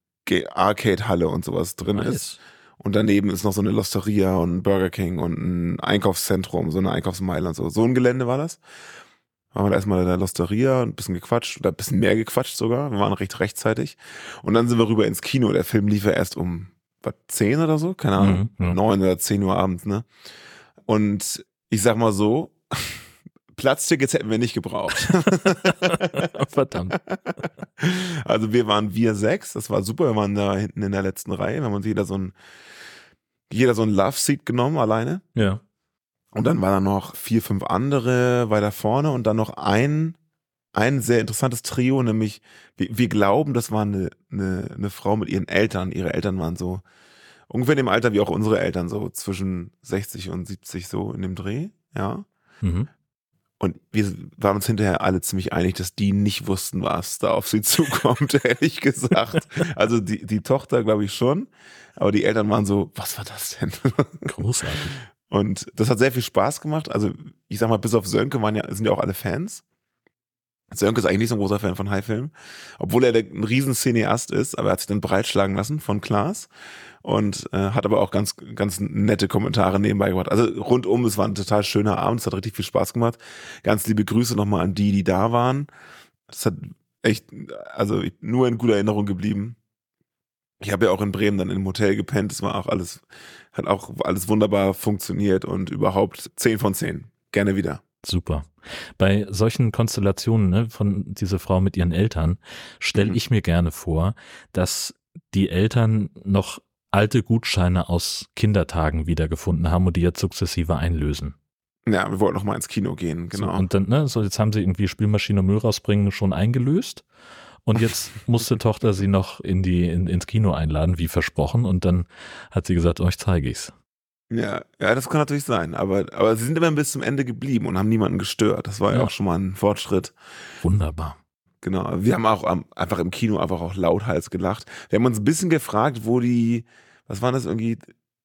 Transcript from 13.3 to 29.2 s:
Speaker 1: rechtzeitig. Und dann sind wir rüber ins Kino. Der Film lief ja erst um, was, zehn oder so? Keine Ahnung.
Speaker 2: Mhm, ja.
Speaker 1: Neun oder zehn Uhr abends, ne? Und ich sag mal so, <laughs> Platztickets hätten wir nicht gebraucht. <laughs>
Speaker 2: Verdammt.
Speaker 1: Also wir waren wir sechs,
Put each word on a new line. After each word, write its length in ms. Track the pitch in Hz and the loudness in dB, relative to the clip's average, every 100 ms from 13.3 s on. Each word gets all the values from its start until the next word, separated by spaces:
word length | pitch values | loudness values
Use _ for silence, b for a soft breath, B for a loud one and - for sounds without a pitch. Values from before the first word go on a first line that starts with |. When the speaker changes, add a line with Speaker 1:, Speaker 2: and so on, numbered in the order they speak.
| - | -4
Speaker 1:
rechtzeitig. 580 | 98 - 110 113 143 - B B B B | -4 -2 -2 -2 -4 -10 B B B B
Und 100 | - | 2
dann 140 | 113 120 | 4 4
sind 100 | 117 | 4
wir 100 | 110 | 4
rüber 160 | 110 107 | 4 2
ins 140 | - | 0
Kino. 300 | - 135 113 | -2 0 2
Der 100 | - | 2
Film 240 | 87 110 104 | 2 2 2
lief 160 | 104 104 | 2 2
ja 60 | |
erst 240 | 82 92 - | 0 0 -4
um, 320 | 90 85 98 _ _ _ | -6 -6 -10 _ _ _
was, 120 | - - - | -10 -10 -8
zehn 340 | - 104 143 | -2 0 2
oder 160 | 160 156 | 2 0
so? 160 | 170 | -2
Keine 240 | 185 127 95 | -2 0 4
Ahnung. 320 | 98 95 104 - | 4 4 0 -2
Speaker 2:
Mhm, 80 | 90 | 0
ja. 80 | |
Speaker 1:
Neun 280 | 90 107 98 | 2 2 4
oder 160 | 95 90 | 2 2
zehn 240 | - 101 | 0 0
Uhr 120 | 95 92 | 0 2
abends, 300 | 95 90 104 | 0 -2 -4
ne? 180 | 101 117 B B B B B B B - | -4 -6 B B B B B B B 0
Und 600 | 107 104 104 - - - _ - | 2 2 0 -4 -8 -12 _ -4
ich 120 | 110 | 2
sag 140 | 110 110 | 4 4
mal 160 | 113 | 2
so, 400 | 101 104 127 - _ - | 4 2 2 -2 _ -10
<laughs> 840 | - - - - _ - _ _ - | -8 -8 -10 -18 _ -20 _ _ -2
Platztickets 580 | 139 139 - 156 135 | 2 2 2 2 2
hätten 160 | 147 107 | 0 0
wir 80 | 110 | 0
nicht 160 | 120 | 0
gebraucht. 440 | - - - - - | -2 -4 -4 -4 -2
<laughs> 1500 | - 185 147 180 190 180 190 - 185 165 180 139 170 - 139 | 2 4 4 2 2 2 0 0 0 0 -2 -2 -4 -4 -4
Speaker 2:
Verdammt. 460 | - 135 - 95 165 - 190 - - 165 - - - 165 185 180 165 - | 0 -2 -2 -4 -6 -6 -8 -8 -8 -10 -12 -20 -4 -4 -2 -4 -6 -2
Speaker 1:
Also 260 | 110 110 | 0 2
wir 140 | 117 107 | 2 2
waren 260 | 104 107 | 2 0
wir 220 | 98 113 | 0 0
sechs, 380 | 104 | 2